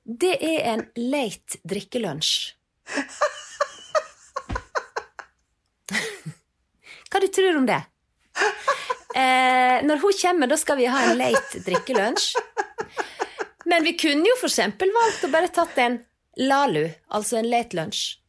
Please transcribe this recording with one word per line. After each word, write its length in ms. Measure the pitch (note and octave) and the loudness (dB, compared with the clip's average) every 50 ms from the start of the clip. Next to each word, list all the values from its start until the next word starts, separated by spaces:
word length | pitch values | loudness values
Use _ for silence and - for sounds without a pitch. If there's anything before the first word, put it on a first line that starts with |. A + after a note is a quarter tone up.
det 340 | _ - A3+ A#3 - F#4 F4+ | _ -14 -6 -2 0 0 0
er 240 | - - D#4 D#4+ D#4 - | 0 0 -2 -2 0 -2
en 180 | A#3+ A3 A3 A3 - _ | -2 -2 -4 -6 -8 _
late 640 | A#3+ A#3+ B3 C4+ D4 C4+ G#3 F3 - _ - - - | -6 -4 -2 -2 -2 -2 -4 -6 -10 _ -14 -14 -12
drikkelunsj. 920 | _ E3 F#3+ G3+ G3+ _ - B3 A3+ F#3 C#3 D3+ D#3+ - - - - - - _ _ _ _ _ _ - | _ -8 -8 -8 -8 _ -6 -6 -4 -4 -4 -4 -2 -2 -2 -2 -4 -8 -14 _ _ _ _ _ _ -8
<laughs> 200 | - C#4+ C4+ - - - - C#5+ - - - - - - C#5+ - - - - - - D#5+ B4+ - - _ _ - _ - - - - B4 - _ _ - - - _ - - - _ _ - _ _ _ _ _ _ _ _ _ _ _ _ - F#3+ - - A4+ G#4 F#4 - D#3+ - _ _ _ _ _ _ _ _ _ _ - - - - | -6 -6 -6 -6 -4 -2 -2 -2 -2 -6 -18 -18 -6 -6 -6 -6 -6 -20 -20 -4 -2 -2 -2 -2 -18 _ _ -14 _ -14 -10 -8 -8 -8 -8 _ _ -8 -8 -6 _ -12 -12 -12 _ _ -20 _ _ _ _ _ _ _ _ _ _ _ _ -6 -6 -6 -6 -6 -10 -12 -14 -16 -16 _ _ _ _ _ _ _ _ _ _ -20 -20 -20 -20
Hva 140 | - - F#4+ | -2 -2 0
du 80 | G4 F#4+ | 0 2
tror 280 | F#4+ - F#4+ F#4+ E4+ | 2 4 4 4 4
om 100 | D4+ C4 | 4 4
det? 120 | A#3 F#3+ - - - _ _ _ _ _ _ _ _ _ - G4+ G#4+ G#4 - - - C#5+ - - - B4 - - _ A#4 | 2 2 0 -2 -6 _ _ _ _ _ _ _ _ _ -2 -2 -2 -2 -2 -2 -2 -2 -2 -2 -6 -6 -8 -8 _ -2
Eh, 640 | - C4 C4 B3+ B3+ B3+ B3+ B3+ B3+ B3+ B3+ B3+ B3 | 0 2 4 4 4 4 4 4 4 4 4 4 4
når 160 | - D4 D4+ D4 | 4 2 0 2
hun 140 | C#4+ G4+ G4 | 4 2 2
kommer, 320 | - - F4+ F4+ F4 C#4 | 4 2 2 2 2 2
da 100 | A#3+ C#4+ | 2 2
skal 200 | D#4 - - D4 C#4 | 0 2 0 2 2
vi 80 | B3 | 2
ha 120 | B3 B3 C4+ | 2 2 2
en 160 | B3 A#3 A3+ B3 | 2 2 2 2
late 440 | B3+ B3 A#3 - - - - - F3 | 2 2 2 0 0 -2 -12 -10 -6
drikkelunsj. 640 | - F3+ E3+ - - C4 G#3+ G3 A3 D4+ G4+ - - - B4+ G#4 - _ - G4 G4+ - - G#4 - - C#5 - - - - - - - C5+ A4+ - _ _ - | -2 -2 -2 -2 0 0 0 2 0 0 -2 -2 -2 -2 -4 -6 -6 _ -8 -8 -8 -8 -12 -12 -12 -8 -10 -10 -10 -8 -10 -10 -10 -8 -12 -12 -12 _ _ -2
Men 220 | E4+ F4 E4+ D#4+ | 0 2 2 2
vi 100 | E4 E4+ | 0 -2
kunne 340 | E4+ - D#4+ C#4+ C#4+ D#4+ G4+ | 0 0 2 2 4 4 4
jo 80 | B4+ | 4
for 120 | B4 - D4 | 4 2 -2
eksempel 440 | - - G3+ G#3 G#3 - F#4 F#4+ G#4 | 0 0 0 -2 0 0 0 2 2
valgt 320 | A#4 A#4 A4+ - - - | 4 2 2 2 0 -4
å 60 | D#4 C4 | 0 2
bare 160 | D#4+ F4 F4+ | 2 0 2
tatt 300 | - - E4+ D#4+ - - | 2 0 0 0 0 0
en 180 | B3 A#3+ B3 A#3+ - _ _ _ _ _ _ | 0 0 0 -4 -8 _ _ _ _ _ _
lalu, 480 | - C4 C4+ C4+ C#4 C#4+ C4+ F3+ D3+ D3+ E3 D#3+ - _ | -4 0 2 2 4 2 2 2 0 -2 -2 -4 -10 _
altså 320 | _ - G#3 G#3+ - - A3+ | _ -4 -4 -2 -2 -2 -2
en 100 | A3 A#3 | 0 0
late 260 | A#3+ A#3+ A#3 A#3 - | 0 0 -2 -2 -6
lunch. 260 | E3+ D#3 - - - - - - _ _ | -6 -6 -4 -6 -6 -6 -6 -8 _ _